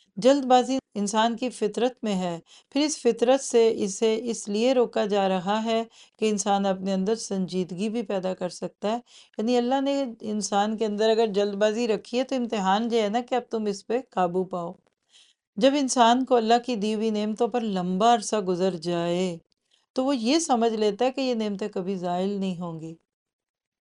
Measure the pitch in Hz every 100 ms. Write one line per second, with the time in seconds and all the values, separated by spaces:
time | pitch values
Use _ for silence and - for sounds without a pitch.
0 | _ - 233 285 262 254 240 262 - 202
1 | 202 220 226 220 254 - 214 208 247 247
2 | 220 185 180 170 - - _ 277 302 -
3 | 240 226 240 269 - 240 226 - 208 190
4 | 226 220 240 226 - 208 240 254 226 220
5 | 214 202 190 185 180 214 226 226 226 _
6 | - _ 220 214 208 196 196 190 190 190
7 | 190 226 - 196 175 185 170 175 220 226
8 | 220 196 185 185 180 - 180 - 202 240
9 | - - _ - 220 247 240 269 269 277
10 | 269 226 220 214 202 202 208 220 220 208
11 | 220 220 226 196 208 196 214 214 240 202
12 | - 240 262 262 233 220 190 202 233 226
13 | 208 233 240 247 247 226 214 196 - 233
14 | - - 180 180 185 180 170 190 _ _
15 | _ _ _ _ _ 202 262 294 262 254
16 | 233 247 254 247 220 240 247 226 214 214
17 | 220 208 214 214 240 247 220 190 180 185
18 | 226 240 - 214 185 175 190 180 170 170
19 | 170 175 185 170 _ _ _ _ _ -
20 | 262 277 220 320 320 240 233 220 214 202
21 | 254 254 254 233 214 196 214 202 180 190
22 | 175 175 196 202 190 175 175 160 160 165
23 | _ _ _ _ _ _ _ _